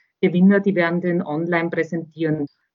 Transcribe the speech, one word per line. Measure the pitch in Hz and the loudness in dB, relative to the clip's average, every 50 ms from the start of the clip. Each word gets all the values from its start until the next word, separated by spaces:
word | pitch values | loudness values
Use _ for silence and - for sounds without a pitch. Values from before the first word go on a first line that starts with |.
| _ _ _ _ | _ _ _ _
Gewinner, | - 170 156 180 185 196 202 202 | 0 0 2 4 6 6 6 4
die | 202 208 - | 2 2 0
werden | 175 170 170 175 175 | 0 0 0 -2 -2
den | 175 180 170 175 | -2 -2 -2 -2
online | - 151 147 156 170 175 180 170 170 170 | -2 -4 -4 -4 -2 -2 -2 -2 -2 -2
präsentieren. | 170 165 160 160 180 170 160 - _ 156 165 156 151 156 143 - - _ _ _ _ | -2 -4 -4 -4 -4 -8 -8 -10 _ -6 -2 -2 -2 -2 -4 -8 -10 _ _ _ _